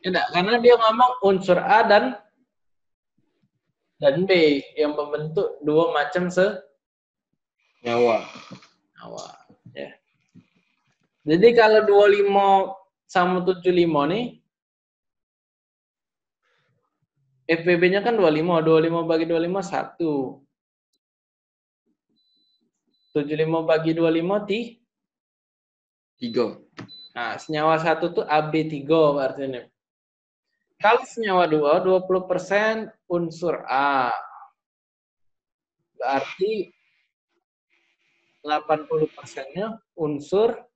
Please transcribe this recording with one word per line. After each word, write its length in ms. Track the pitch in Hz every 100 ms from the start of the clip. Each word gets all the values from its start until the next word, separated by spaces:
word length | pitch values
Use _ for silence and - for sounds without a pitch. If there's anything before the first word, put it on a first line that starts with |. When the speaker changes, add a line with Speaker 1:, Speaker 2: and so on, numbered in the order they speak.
Speaker 1:
Tidak, 220 | 185 180 -
karena 280 | 165 196 240
dia 160 | 240 233
ngomong 480 | 220 233 247 247
unsur 360 | 196 190 190 180
A 240 | - 214
dan, 320 | 208 208 254 - _ _ _ _ _ _ _ _ _ _ _ _ _ _ _ _ _ _
dan 280 | 147 147 190
B 320 | 180 156 139 - -
yang 200 | 147 147
membentuk 640 | 147 147 156 180 160 -
dua 280 | 147 151 170 156
macam 360 | 143 180 180
se- 320 | 180 196 202 _ _ _ _ _ _ _ _ _ _ _ _
Speaker 2:
Nyawa. 400 | 120 120 120 107 90 - - 64 _ _ _ _
Speaker 1:
Nyawa, 300 | 58 55 50 - _ _ -
ya. 240 | - 69 - _ _ _ - _ _ _ _ _ _ _ _ 147
Jadi 200 | 165 226 233
kalau 280 | 214 214
dua 240 | 208 202 202
puluh 60 | 202
lima 240 | 202 196 - - 185 - _ _
sama 400 | _ 185 180 180
tujuh 240 | 180 185 180
puluh 120 | 180
lima 180 | 170 147 147
nih, 180 | 208 247 - _ _ _ _ _ _ _ _ _ _ _ _ _ _ _ _ _ _ _ _ _ _ _ _ _ _ _ _ _ _ -
F 100 | 165 160
P 20 | 170
B-nya 240 | 180 196
kan 160 | 214 226
dua 160 | 170
puluh 60 | 156
lima, 140 | 170 170
dua 160 | 156 160
puluh 60 | 165
lima 120 | 170
bagi 220 | 165 160 165
dua 120 | 165
puluh 40 | 170
lima, 100 | 190
satu. 760 | 180 147 - - 165 143 127 - _ _ _ _ _ _ _ _ _ _ _ _ _ _ 78 76 _ _ 101 101 _ _ _ _ _ _ _
Tujuh 160 | 151 147
puluh 140 | 151
lima 160 | 160 165 160
bagi 240 | 160 160
dua 160 | 160 165
puluh 100 | 165
lima 120 | 170 208 208
ti- 320 | 202 240 - _ _ _ _ _ _ _ _ _ _ _ _ _ _
Speaker 2:
Tiga. 420 | 120 123 110 95 _ - - - - 120
Speaker 1:
Nah, 180 | 117 104
senyawa 400 | - 151 156 160
satu 320 | 160 160 170
tuh 120 | 170 -
A 160 | 151 156
B 200 | 156 160
tiga 440 | 147 139 160 151
berarti 300 | 143 135 135 135
ini. 160 | 123 - _ _ _ _ _ _ _ _ _ _ _
Kalau 240 | 208 240
senyawa 480 | - - 214 185 170
dua, 320 | 156 147 170
dua 240 | 185 185 185
puluh 240 | 185 185
persen 600 | 180 151 202 220 220 214 _ _
unsur 560 | 175 170 160 175 143 -
A. 480 | 131 143 139 123 107 - - - _ _ _ _ _ _ _ _ _ _ _ _ _ _ _
Berarti 720 | 123 135 135 - 196 220 - _ _ _ _ _ _ _ _ _ _ _ _ _ _ _ _ _ 147
delapan 400 | 151 - 156 151
puluh 240 | 156 156
persennya 720 | - - - 135 170 214 226 _ -
unsur 560 | 151 143 - 190 233 233 -